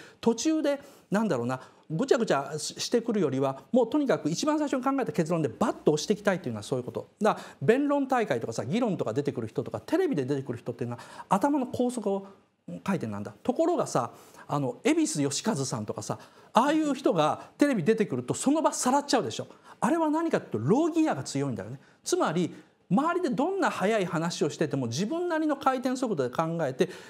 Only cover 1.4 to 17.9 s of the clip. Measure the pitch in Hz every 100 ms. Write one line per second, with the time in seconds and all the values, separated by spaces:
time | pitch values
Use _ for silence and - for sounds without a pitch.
1.4 | 120 131 - - _ 160 269 269 226 143
2.4 | 139 151 - - - 240 226 208 151 131
3.4 | 135 135 - 254 233 302 277 156 147 165
4.4 | 302 302 294 269 269 269 214 - 160 170
5.4 | 151 - 233 - - 151 - 196 - 180
6.4 | 127 107 - 127 123 110 - _ - -
7.4 | - - 139 247 285 285 262 254 208 120
8.4 | - 110 110 214 247 185 120 113 139 127
9.4 | 110 - - 110 - 330 370 175 127 143
10.4 | 135 120 - 120 120 120 - - - 196
11.4 | 285 285 247 - 247 240 202 196 196 -
12.4 | _ _ - 175 - 165 113 101 104 -
13.4 | - 247 330 311 - 147 117 - - -
14.4 | - 143 131 - 233 330 302 151 139 -
15.4 | - 139 135 123 107 110 - 117 - -
16.4 | - - 277 311 302 262 330 180 151 113
17.4 | - - 285 233 156